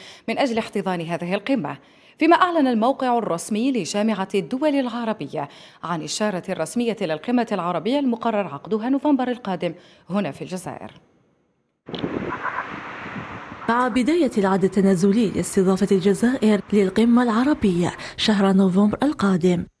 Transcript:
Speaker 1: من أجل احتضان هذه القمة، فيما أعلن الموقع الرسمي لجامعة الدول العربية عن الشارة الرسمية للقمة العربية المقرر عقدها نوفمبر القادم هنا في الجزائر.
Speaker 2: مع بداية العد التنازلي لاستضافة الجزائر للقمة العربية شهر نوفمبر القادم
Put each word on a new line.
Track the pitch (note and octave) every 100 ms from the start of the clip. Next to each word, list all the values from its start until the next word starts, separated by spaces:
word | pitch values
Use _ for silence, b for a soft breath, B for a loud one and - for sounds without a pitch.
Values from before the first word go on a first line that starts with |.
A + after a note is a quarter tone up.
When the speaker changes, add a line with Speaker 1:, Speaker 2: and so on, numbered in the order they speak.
| B B -
Speaker 1:
من | A3
أجل | C#4 A3+
احتضان | G#3+ G#3 F#3 F3
هذه | D#3+ E3 F3
القمة، | G3+ - C4+ C#3+ C#3 b b b -
فيما | D#4+ D#4+
أعلن | F4+ E4+ C4
الموقع | A3+ A#3 C4+ B3+ A#3+
الرسمي | F#3+ E3+ - G#3+ C4
لجامعة | B3 D#3+ G3+ A3 G3 F#3+ G3+
الدول | E3+ C4 D#4 C#4
العربية | B3 A#3 A3+ G#3+ C3+ D3+ C#3+ B B B
عن | E3 E3+
الشارة | D#3 - G#3+ F3+ F3+
الرسمية | D#3+ D#3+ A#3 A#3 G#3
للقمة | F3 D#3 B3 B3 A3+
العربية | G3+ E3+ F3 F#3 C#4+
المقرر | C4+ A3+ A#3 G#3 F3+
عقدها | C#3 - G#3+ A#3
نوفمبر | C4+ D4+ C4+ B3
القادم | A#3+ G3+ F3+ F3 E3+ B B -
هنا | G3 E3
في | C#3+
الجزائر. | D3 F3+ D3 - G#2 - _ _ _ _ _ _ _ _ - - C#2+ - - - - - - - - - - - - - - - -
Speaker 2:
مع | A#3 B3+
بداية | A3+ A#3+ E4+ C#4 A3
العد | F#3+ F#3+
التنازلي | F#3 G#3 G3 F#3 G3 G#3 G3+
لاستضافة | - F3+ G3+ F#3 F#3 G3+
الجزائر | G3 G3 F#3+ A#3+ C4 G#3+ G#3 -
للقمة | G3+ F#3 G3+ A#3 A#3+
العربية | B3 A3 C4 D4+ G#3 F3 F3 - B -
شهر | - G3+ G3
نوفمبر | F#3+ F#3+ F#3 G#3 G#3
القادم | C#4 D4+ G3+ F#3 F3+ F3 - _